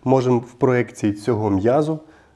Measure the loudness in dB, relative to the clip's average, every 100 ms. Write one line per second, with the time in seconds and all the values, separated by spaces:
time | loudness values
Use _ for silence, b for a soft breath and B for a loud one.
0 | 0 2 2 0 -2 -2 0 0 -2 -4
1 | -4 -2 -2 -2 0 0 2 2 0 -6
2 | b b b